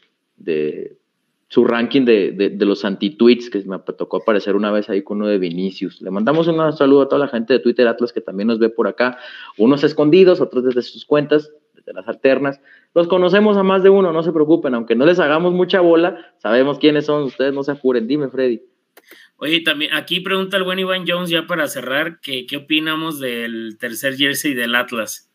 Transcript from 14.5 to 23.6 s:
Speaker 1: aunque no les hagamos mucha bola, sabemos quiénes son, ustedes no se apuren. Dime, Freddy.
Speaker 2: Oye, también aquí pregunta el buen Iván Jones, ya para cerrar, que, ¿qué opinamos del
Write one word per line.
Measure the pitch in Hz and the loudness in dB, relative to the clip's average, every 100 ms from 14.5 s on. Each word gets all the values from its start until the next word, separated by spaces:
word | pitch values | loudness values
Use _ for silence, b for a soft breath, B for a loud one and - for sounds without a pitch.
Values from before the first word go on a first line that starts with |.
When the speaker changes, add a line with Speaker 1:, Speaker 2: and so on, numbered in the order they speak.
| 165 147 120 | 2 2 -4
Speaker 1:
aunque | 113 113 | 0 2
no | 151 | 4
les | 180 | 4
hagamos | 147 156 180 180 | 2 2 0 0
mucha | 180 196 | 0 2
bola, | 170 165 170 170 - _ | 4 4 2 -2 -14 _
sabemos | 104 120 139 143 | 0 2 2 2
quiénes | 147 147 151 | 2 2 0
son, | 147 | -2
ustedes | 139 - 135 | -2 -2 -2
no | 139 | -2
se | 139 | -4
apuren. | 139 127 123 113 | -2 0 0 0
Dime, | 147 135 | -2 -4
Freddy. | 127 127 113 - _ _ _ b b b _ | -2 -2 -2 -8 _ _ _ b b b _
Speaker 2:
Oye, | 143 170 | -2 -2
también | 165 147 151 | 0 -2 -4
aquí | 151 143 175 | -4 -4 -6
pregunta | 185 190 190 196 | -4 -4 -2 -4
el | |
buen | 185 185 | -2 -4
Iván | 185 185 175 | -4 -4 -4
Jones, | 175 180 | -4 -2
ya | 165 165 | -4 -2
para | 170 143 | -4 -4
cerrar, | 135 120 139 165 165 | -6 -4 -4 -4 -8
que, | - 131 123 | -10 -10 -8
¿qué | 143 | -12
opinamos | 139 156 156 156 160 143 | -4 -2 -2 -4 -6 -6
del | 131 117 117 113 | -8 -6 -8 -8